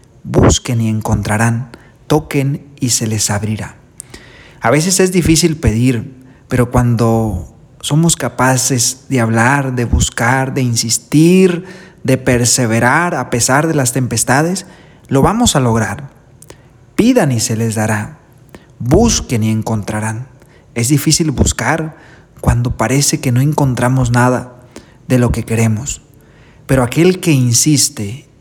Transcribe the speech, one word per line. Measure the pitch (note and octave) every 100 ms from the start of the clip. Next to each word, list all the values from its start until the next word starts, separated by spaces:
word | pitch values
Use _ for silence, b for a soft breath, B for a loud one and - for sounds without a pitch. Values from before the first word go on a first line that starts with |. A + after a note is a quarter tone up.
| B _
busquen | - - - - - A#2
y | A2+
encontrarán, | A2 A2 A2 G2+ G#2+ A#2 A#2 C3+ B B B -
toquen | D3+ D3+ C#3+ C3+ D3 - -
y | B2
se | - A2+
les | G#2+ -
abrirá". | G#2 G#2+ G#2+ F#2+ - - B B B B B B B
A | A2+
veces | C#3+ F3 F#3
es | F#3
difícil | F#3 D3 D#3+ E3+ D#3
pedir, | A2+ A2 B2+ A#2 G#2 - B B -
pero | B2+ A#2+
cuando | B2 A#2+ A#2 A#2 A2+ A2 F#2 - - - -
somos | - D3 E3 -
capaces | B2 - B2+ C3 - C3 - - -
de | C3
hablar, | A2+ A2+ A#2+ C#3+ C3 B2
de |
buscar, | A2+ - - - A#2 C3 C3
de | B2+
insistir, | B2 A2+ A2+ - - D3 E3+ F#3 F#3+ E3+ B B B B
de | - C3
perseverar | C3+ A#2+ A#2+ - A#2 A2+ B2 D3 F3
a | D#3 B2
pesar | A#2+ - C3 D#3+
de | D3+
las | C3
tempestades, | C#3+ A#2+ A2 G#2+ C3 E3 F#3+ B B B B -
lo | C3+
vamos | D3 A3 A#3+ C#3+
a |
lograr. | B2 A2+ G#2 - C#3 - _ - B B B B - -
Pidan | A3+ B3 D3+
y | A#2+
se | - A2
les | A2+ G#2+
dará, | G#2+ G#2+ G#2 - _ - - B B -
busquen | A#2 E3+ A#3 - - A2+
y | A2
encontrarán. | A2 A2+ A2 G2 G#2+ A2 A2+ C3 - b b b -
Es | A#2
difícil | D3 - D3+ D#3+
buscar | A2+ - - - D#3+ D#3 B B B B -
cuando | - A#2+ A#2+ -
parece | A2+ C3+ - D3+
que | C3+
no | A#2+
encontramos | D3 D3+ C#3 A#2+ B2 C3 A#2+
nada | A#2+ B2 B2 - - B B B B -
de | B2+
lo | A#2+
que | A#2
queremos, | G#2+ A2+ A2+ G#2+ C#3+ - - b b b b b -
pero | C3
aquel | A#2+ D3+ F3 F3+
que | E3+
insiste | C#3 B2 A#2 D3+ C#3 - - G2+ C3+ - _